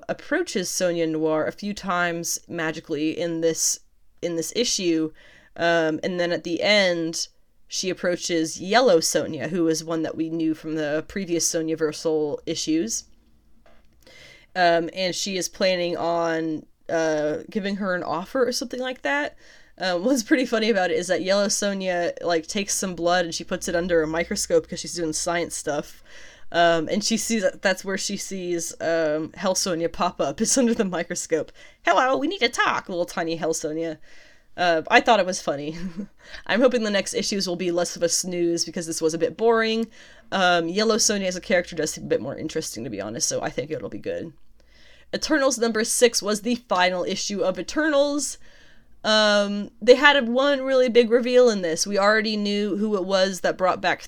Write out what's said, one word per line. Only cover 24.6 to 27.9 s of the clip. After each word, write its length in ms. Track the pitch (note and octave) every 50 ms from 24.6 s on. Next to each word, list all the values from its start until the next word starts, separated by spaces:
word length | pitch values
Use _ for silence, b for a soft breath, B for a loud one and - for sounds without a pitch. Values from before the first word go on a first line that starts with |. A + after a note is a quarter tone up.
| -
'cause 140 | - F3 -
she's 120 | - D#3 -
doing 200 | F3 E3 D#3 D3+
science 420 | - - F3 E3+ F3 E3 F3 -
stuff. 480 | - - D#3 C#3+ D3+ - - - - - B B B B B B B B B
Um, 380 | - E3+ E3+ E3+ E3+ E3 D3+ -
and 140 | F3 G3+ -
she 140 | - A3+
sees 260 | G#3 - - A3+ A3 F#3
that, 180 | F3+ - -
that's 240 | - G3 F#3 - -
where 120 | G3